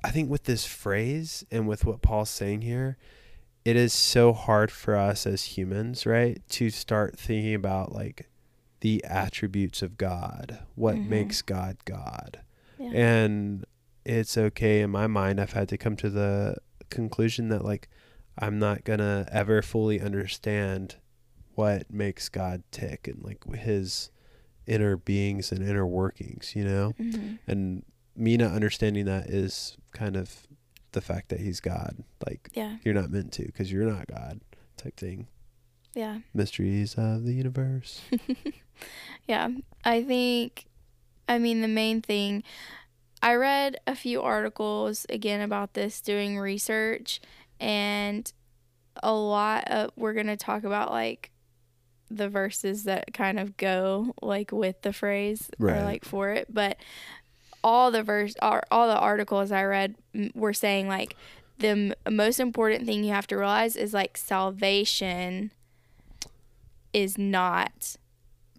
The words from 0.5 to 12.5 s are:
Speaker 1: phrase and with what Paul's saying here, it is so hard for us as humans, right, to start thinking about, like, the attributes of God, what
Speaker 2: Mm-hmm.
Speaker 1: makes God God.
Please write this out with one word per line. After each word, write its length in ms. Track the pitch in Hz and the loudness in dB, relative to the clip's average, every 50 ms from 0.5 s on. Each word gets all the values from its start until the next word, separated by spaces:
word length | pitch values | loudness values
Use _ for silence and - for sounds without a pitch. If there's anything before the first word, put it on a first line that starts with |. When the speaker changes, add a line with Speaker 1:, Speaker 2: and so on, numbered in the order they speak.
| 120 104 - | 0 0 -2
Speaker 1:
phrase 800 | - - - - 101 98 104 113 131 143 160 160 160 - - - - | -6 -8 -6 -2 0 2 2 2 0 -2 -4 -4 -6 -10 -12 -10 -4
and 160 | 113 113 110 107 | -2 -2 0 0
with 160 | 107 - - | 0 0 0
what 180 | 113 104 - | 0 2 2
Paul's 280 | - - 110 107 107 - | 2 4 4 2 0 -2
saying 320 | - - 101 101 104 110 | -4 -4 -2 -2 -2 -2
here, 340 | 113 117 120 127 131 135 131 - - - - - - - - - - _ _ _ _ | -4 -4 -2 -2 -2 -4 -4 -8 -14 -20 -20 -20 -20 -20 -20 -20 -20 _ _ _ _
it 120 | 117 117 | 4 6
is 160 | 120 120 113 | 6 6 6
so 400 | - - - - - 123 120 117 | 4 4 2 6 8 8 8 8
hard 380 | 113 113 - 117 107 104 107 107 | 8 4 2 4 6 6 4 4
for 260 | - - - - 104 | 0 -4 -2 0 2
us 300 | 101 98 101 104 - - | 4 2 2 0 0 -2
as 180 | 98 98 - - - - | -2 -2 -2 -4 -6 -4
humans, 500 | 95 92 92 95 104 113 120 123 - - | -4 -4 -2 -2 -2 -4 -4 -6 -2 0
right, 360 | 110 113 117 120 120 - - - - | 2 4 4 4 2 0 -4 -8 -8
to 200 | - - 120 110 | -2 0 0 0
start 480 | - - - - 110 107 104 - - - | 0 -2 -2 0 2 2 2 0 -2 -6
thinking 360 | - 113 110 107 107 110 107 | -4 -2 -2 0 0 0 0
about, 380 | 101 95 95 95 95 92 - | 0 0 0 0 0 -2 -4
like, 360 | - 107 101 - - - - - _ _ _ _ _ _ _ _ _ _ | -6 -6 -6 -8 -8 -12 -18 -20 _ _ _ _ _ _ _ _ _ _
the 240 | - 110 110 98 - | 2 2 2 2 0
attributes 800 | 78 87 95 98 110 - - 107 98 98 101 98 90 - - | -2 -2 -2 -2 -2 -2 -4 -4 -2 0 0 0 0 -2 -4
of 140 | 98 90 104 | -6 -6 -4
God, 640 | - 98 92 90 90 92 92 - - - - 113 - - - - | -2 -2 -2 -2 -4 -6 -8 -8 -10 -12 -12 -12 -14 -14 -14 -4
what 220 | 110 113 110 101 | 0 2 2 2
Speaker 2:
Mm-hmm. 140 | 110 101 107 | 0 0 0
Speaker 1:
makes 320 | 110 107 104 104 104 - | 0 0 0 0 -2 -4
God 340 | - - 95 92 92 95 95 - - | -4 -2 -4 -2 -4 -4 -6 -8 -10
God. 560 | - 98 95 69 60 - - - - - - - - | -10 -10 -8 -8 -8 -10 -10 -12 -14 -16 -18 -20 -20